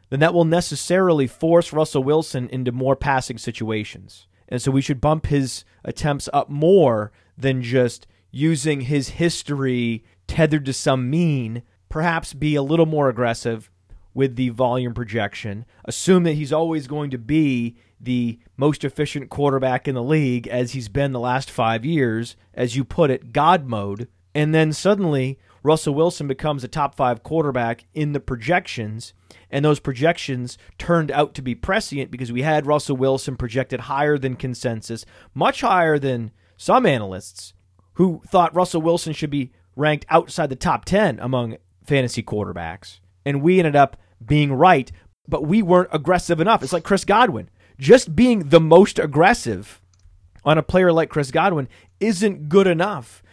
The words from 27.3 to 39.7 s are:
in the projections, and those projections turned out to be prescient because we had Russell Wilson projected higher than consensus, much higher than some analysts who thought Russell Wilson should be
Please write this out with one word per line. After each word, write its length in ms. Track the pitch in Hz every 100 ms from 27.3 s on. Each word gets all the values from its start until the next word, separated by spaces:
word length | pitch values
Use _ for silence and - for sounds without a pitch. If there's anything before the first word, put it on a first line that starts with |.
| 160 147 127 117 113 _
in 180 | 156 147
the 80 | 143
projections, 920 | - 123 113 180 190 - 107 107 - _ _ - -
and 140 | 139
those 160 | 151 147
projections 800 | - 120 156 170 - 127 123 - - -
turned 320 | - 170 147
out 240 | 135 151 -
to 60 |
be 140 | 127 117
prescient 560 | - 202 - 143 131
because 200 | 123 123
we 100 | 120
had 260 | 147 151 139
Russell 300 | 147 - 131
Wilson 400 | 135 135 - 127
projected 440 | 123 120 127 123
higher 360 | 113 139 147 147
than 180 | 131 123
consensus, 680 | 131 123 127 113 - 113 - - -
much 280 | 135 202 269
higher 360 | 226 185 165 151
than 340 | 135 120 113 - _ -
some 280 | - 240 233
analysts 680 | 131 101 92 - - - _ _ _ _
who 280 | - 185 160 -
thought 260 | 190 170
Russell 280 | 165 175 170
Wilson 320 | 160 170 160
should 160 | 151 156
be 240 | 143 127 _ _